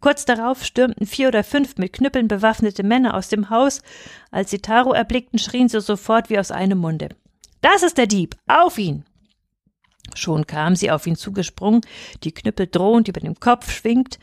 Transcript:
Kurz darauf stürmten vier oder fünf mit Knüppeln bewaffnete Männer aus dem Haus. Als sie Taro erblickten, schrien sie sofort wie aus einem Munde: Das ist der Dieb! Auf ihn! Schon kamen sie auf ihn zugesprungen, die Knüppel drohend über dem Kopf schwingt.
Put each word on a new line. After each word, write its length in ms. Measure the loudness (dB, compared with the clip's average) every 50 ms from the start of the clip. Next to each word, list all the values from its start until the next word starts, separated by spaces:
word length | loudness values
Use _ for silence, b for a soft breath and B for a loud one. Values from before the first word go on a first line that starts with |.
Kurz 240 | 4 2 2 2 0
darauf 400 | 0 0 0 0 -4 -4 -4 -6
stürmten 420 | -8 _ 0 0 0 0 -4 -8
vier 220 | -8 -4 0 0 2
oder 160 | 2 2 0
fünf 320 | 0 0 -2 -2 -2 -2
mit 160 | -6 -6 -6
Knüppeln 360 | -2 -2 -2 0 0 0 0 0
bewaffnete 540 | 0 2 2 2 2 2 0 -2 -2 -2
Männer 320 | 0 0 2 2 2 2 0
aus 140 | -2 -4 -4
dem 220 | -4 -4 -2 0
Haus. 320 | 2 2 2 2 0 -2 B B B B B B B B B B
Als 200 | B -6 -6 -4
sie 80 | -6 -8
Taro 340 | -4 0 2 2 2 4
erblickten, 460 | 2 0 0 0 -2 -4 -4 _ -4 -4
schrien 300 | -4 -2 0 2 2 2
sie 120 | 2 0
sofort 500 | -2 -2 -4 -4 0 2 2 2 2 0
wie 80 | -2 -2
aus 120 | -2 -2
einem 280 | -4 -4 -2 0 0 0
Munde: 300 | -2 -4 -4 -6 -8 -10 -14 _ _ _ _ _ _ _ _ _
Das 220 | 2 4 4 4
ist 160 | 4 2 2 2
der 80 | 2
Dieb! 300 | 2 2 0 0 -2 -6 -16 _
Auf 320 | _ 4 4 4 4 2 -2
ihn! 260 | -4 -4 -4 -6 -10 _ _ _ _ _ _ _ _ _ _ _ _ _ _ _ _ _ _ _ _ -20 -14
Schon 320 | -12 -6 -4 -2 -2 -2
kamen 300 | -4 -4 -4 0 0 0
sie 140 | 2 2 0
auf 160 | 0 -2 -2
ihn 100 | -4 -6
zugesprungen, 640 | -6 -6 -10 -6 -6 -8 -8 -8 -4 0 2 2 2 2 B B B B B B B
die 100 | -10 -10
Knüppel 340 | -10 -6 -6 -6 -4 -4 -6
drohend 420 | -2 -2 0 2 4 4 4 2 2
über 120 | -2 -8
dem 200 | -8 -10 -10 _
Kopf 300 | 0 0 0 0 0 -10
schwingt. 480 | -12 -6 -2 0 2 2 0 -2 -6 -20